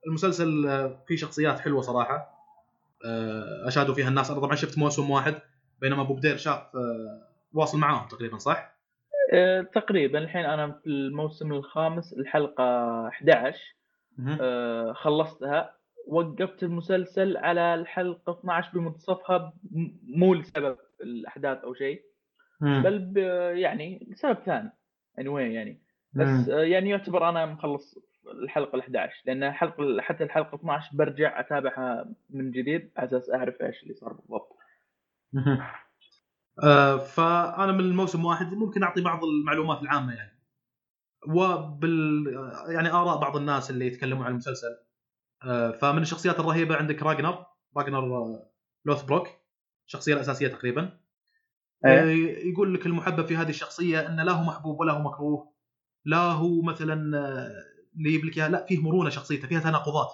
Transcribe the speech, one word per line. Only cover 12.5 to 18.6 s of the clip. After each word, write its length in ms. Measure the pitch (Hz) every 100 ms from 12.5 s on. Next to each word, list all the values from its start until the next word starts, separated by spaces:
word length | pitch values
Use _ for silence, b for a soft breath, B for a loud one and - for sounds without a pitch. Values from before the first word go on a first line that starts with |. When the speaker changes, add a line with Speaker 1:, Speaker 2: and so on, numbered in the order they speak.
| - 127 123 120 117 113
Speaker 2:
احداعش. 680 | - 143 120 123 - - _ _ _ _ -
Speaker 1:
مهم. 200 | 127 151
Speaker 2:
آه، 520 | 127 123 120 117 113
خلصتها. 840 | 107 156 151 151 - 135 147 175 - _ - -
وقفت 560 | 156 165 147 185 -
المسلسل 720 | 180 170 165 185 180 - 190 180
على 380 | 175 170 170
الحلقة 640 | 170 170 - 180 175 - 175
اثناعش 240 | 180 170